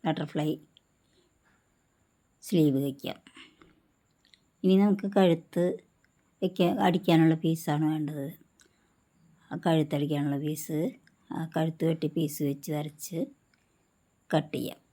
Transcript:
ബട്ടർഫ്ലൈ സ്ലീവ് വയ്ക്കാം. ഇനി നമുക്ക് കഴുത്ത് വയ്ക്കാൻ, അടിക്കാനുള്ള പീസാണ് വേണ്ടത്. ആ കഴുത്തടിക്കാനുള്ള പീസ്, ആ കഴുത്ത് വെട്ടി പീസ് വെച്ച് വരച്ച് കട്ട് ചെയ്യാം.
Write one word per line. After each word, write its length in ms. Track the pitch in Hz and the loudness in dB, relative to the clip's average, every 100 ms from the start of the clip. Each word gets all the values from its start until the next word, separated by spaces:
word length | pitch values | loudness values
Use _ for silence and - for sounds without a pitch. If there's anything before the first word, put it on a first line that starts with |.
ബട്ടർഫ്ലൈ 460 | 180 160 151 160 151 - _ _ _ _ _ _ _ _ _ _ _ _ _ _ _ _ _ _ - | 0 -2 -4 -2 -2 -4 _ _ _ _ _ _ _ _ _ _ _ _ _ _ _ _ _ _ -2
സ്ലീവ് 320 | 175 151 135 | 2 4 2
വയ്ക്കാം. 340 | 139 135 - - - - - _ - _ _ _ _ _ _ _ _ _ | -2 -6 -10 -12 -18 -20 -20 _ -20 _ _ _ _ _ _ _ _ _
ഇനി 120 | 185 190 | 4 4
നമുക്ക് 260 | 202 196 196 202 | 4 2 0 4
കഴുത്ത് 480 | 185 165 - 175 175 - _ _ _ _ _ _ | 4 4 -2 -2 -2 -2 _ _ _ _ _ _
വയ്ക്കാൻ, 300 | 190 190 175 - 185 | -6 0 0 2 2
അടിക്കാനുള്ള 500 | 175 175 165 160 160 | 2 4 6 6 4
പീസാണ് 420 | 160 160 - 147 156 | 0 -2 -2 -2 0
വേണ്ടത്. 360 | 156 151 151 139 160 _ _ _ _ _ _ _ _ _ _ _ | -2 -6 -6 -10 -12 _ _ _ _ _ _ _ _ _ _ _
ആ 40 | 156 180 | -4 2
കഴുത്തടിക്കാനുള്ള 720 | 160 151 147 147 147 143 143 151 | 2 2 -2 -2 -2 -2 -2 -4
പീസ്, 340 | 151 - 151 180 - _ _ _ - | -6 -6 -4 -4 -6 _ _ _ -8
ആ 40 | 165 165 | -6 -2
കഴുത്ത് 280 | 160 160 165 | -2 0 -2
വെട്ടി 180 | 160 156 170 | 0 -2 -2
പീസ് 260 | 151 - 147 | -4 -2 -4
വെച്ച് 200 | 143 - 151 | -4 -6 -6
വരച്ച് 440 | 151 - - 165 277 _ _ _ _ _ _ _ _ _ _ | -6 -12 -10 -8 -8 _ _ _ _ _ _ _ _ _ _
കട്ട് 200 | 156 151 139 | -2 -2 -6
ചെയ്യാം. 260 | 120 - _ | -8 -10 _